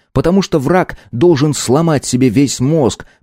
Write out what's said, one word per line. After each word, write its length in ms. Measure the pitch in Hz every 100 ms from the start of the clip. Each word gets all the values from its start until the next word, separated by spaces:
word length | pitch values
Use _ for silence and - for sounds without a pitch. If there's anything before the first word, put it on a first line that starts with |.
| _
потому 280 | 135 165 196
что 180 | - 160
враг 380 | 135 180 - - -
должен 420 | 120 175 143 151
сломать 520 | - - 135 170 143 -
себе 240 | 123 131
весь 300 | 104 143 -
мозг, 460 | 131 160 117 - - _